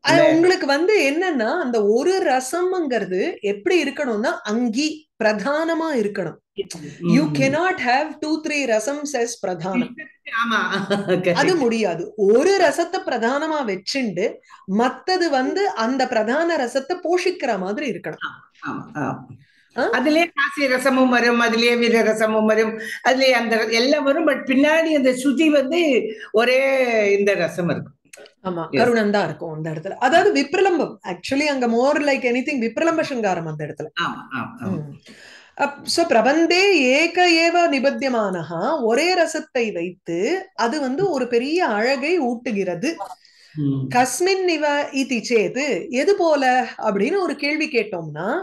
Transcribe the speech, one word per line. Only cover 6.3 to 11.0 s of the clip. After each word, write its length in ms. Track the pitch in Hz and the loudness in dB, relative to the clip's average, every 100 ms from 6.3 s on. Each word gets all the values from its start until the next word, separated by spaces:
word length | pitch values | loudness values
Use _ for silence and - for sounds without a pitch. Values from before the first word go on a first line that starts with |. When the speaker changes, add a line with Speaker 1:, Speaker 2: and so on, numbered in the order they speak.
| - _ - - - - - | -10 _ -12 -12 -12 -16 -8
Speaker 2:
ம். 100 | 170 | 2
Speaker 1:
You 140 | 247 302 | 2 4
cannot 460 | - 269 294 370 359 247 | 0 0 2 0 -2 0
have 240 | 254 311 - | 0 0 -6
two, 160 | 302 311 | -4 -4
three 220 | 311 294 262 | -2 -4 0
rasams 480 | 220 214 294 294 | 0 -2 -6 -6
as 180 | 254 233 - | -4 -4 -4
பிரதானம். 540 | 185 180 180 196 - - - _ - 226 | -6 -6 -4 -2 -4 -6 -18 _ -8 -4
Speaker 2:
ஆமா, 240 | 233 214 180 196 196 | 0 0 0 -4 -2
Speaker 1:
அது 260 | 202 | -2